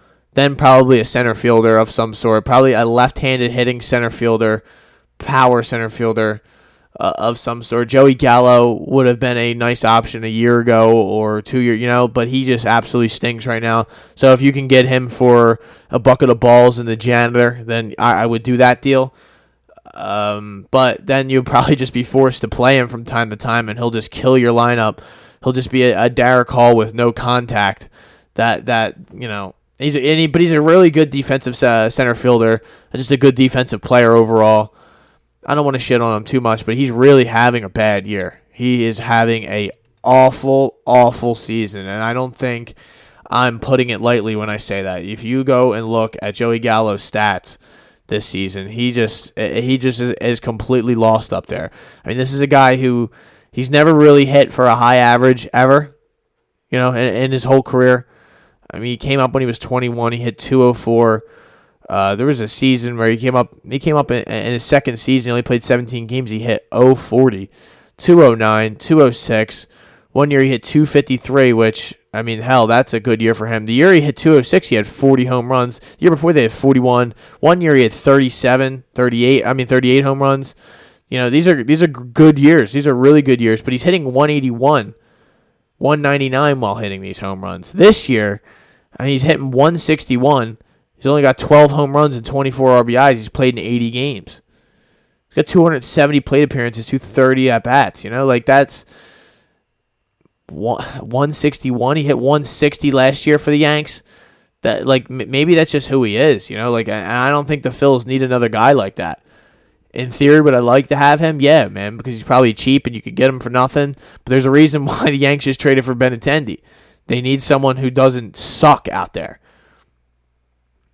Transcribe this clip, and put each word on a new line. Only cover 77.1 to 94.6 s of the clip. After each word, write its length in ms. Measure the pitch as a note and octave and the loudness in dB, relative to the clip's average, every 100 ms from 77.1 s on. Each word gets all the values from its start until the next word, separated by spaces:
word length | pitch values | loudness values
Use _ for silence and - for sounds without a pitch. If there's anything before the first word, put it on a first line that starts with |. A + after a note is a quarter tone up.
| - - _ | -6 -20 _
One 200 | D#3 F3+ | 2 2
year 140 | E3 | 4
he 80 | C3+ | 4
had 100 | A2+ | 2
thirty-seven, 920 | - C#3+ C#3 B2+ - B2 B2+ C3+ C3 - | 0 2 2 2 -2 0 0 -2 -6 -10
thirty-eight, 500 | - B2 A#2 A#2+ C3+ | -4 -2 2 2 2
I 80 | A#2 | 0
mean, 140 | C3 B2 | -4 0
thirty-eight 360 | C3 B2+ C3+ | 0 2 2
home 200 | C3+ C#3 | 0 -2
runs. 320 | C3+ C3+ C3+ - _ - _ _ - | -2 -2 -6 -18 _ -20 _ _ -10
You 100 | B2+ | -4
know, 100 | B2 | 0
these 200 | D3 F3+ | 2 2
are, 160 | D3 | 2
these 180 | A#2 D#3 | 2 0
are 60 | E3+ | 0
g-, 160 | C3 B2 | -2 -4
good 260 | - D#3 C#3 | 4 6 6
years. 320 | C#3+ E3 G#2+ | 6 4 2
These 160 | C#3 C#3+ | 0 0
are 80 | |
really 260 | B2 C3+ D3+ | 2 4 4
good 200 | C3+ B2 | 4 2
years, 220 | A#2 A2 | 0 -2
but 100 | - | -2
he's 100 | B2+ | -2
hitting 300 | E3 F3+ C3+ | 0 0 0
one 180 | B2+ D3+ | 0 0
eighty-one, 640 | D3 C3 A#2 C3+ C#3+ G#2 - _ _ _ _ _ _ _ - | 0 -4 0 0 0 -2 -12 _ _ _ _ _ _ _ -6
one 240 | C#3 D3+ | -2 -2
ninety-nine 580 | C#3+ C#3 C3+ C3 D3 C3 | 0 -2 -2 -2 0 -2
while 160 | G#2+ G#2 | -4 -6
hitting 240 | G2+ F#2+ | -8 -10
these 180 | F#2+ F#2+ | -12 -12
home 240 | G2 F#2+ | -12 -10
runs. 300 | F#2 F#2 - | -12 -14 -8
This 360 | F#3+ G3+ G#3+ - | 4 4 4 0
year, 340 | A2+ G#2 G2+ _ _ _ _ _ - | -2 -2 -6 _ _ _ _ _ -8
I 60 | |
mean, 80 | C3+ | -4
he's 120 | C3+ | -2
hitting 280 | D3 D3+ C3+ | 0 0 -2
one 260 | B2+ D3+ E3+ | 0 2 0
sixty-one. 800 | - D3+ - B2 C3+ C#3 A2+ A2 _ _ _ _ | -2 -4 -2 -2 0 0 -2 -10 _ _ _ _
He's 100 | C3+ | -2
only 160 | D3 | 0
got 160 | C3+ - | 0 0
twelve 320 | - D3 D3 | 4 6 6
home 240 | D3 C#3+ C#3+ | 2 -2 0
runs 200 | D3+ B2 | 0 -2
and 100 | A2+ | -8
twenty-four 440 | C#3 C3+ B2+ C3 | -6 -4 0 2
R 140 | A#2+ | 4
B 120 | A#2 B2 | 2 2
Is. 200 | C#3 A#2 | 2 2
He's 120 | G#2+ | -4
played 260 | - B2+ | -2 -2
in 100 | A#2+ | -2
eighty 260 | F#2+ A#2+ A#2 | -4 -4 -4
games. 520 | B2 C#3+ G#2 - - _ _ | -6 -8 -8 -16 -20 _ _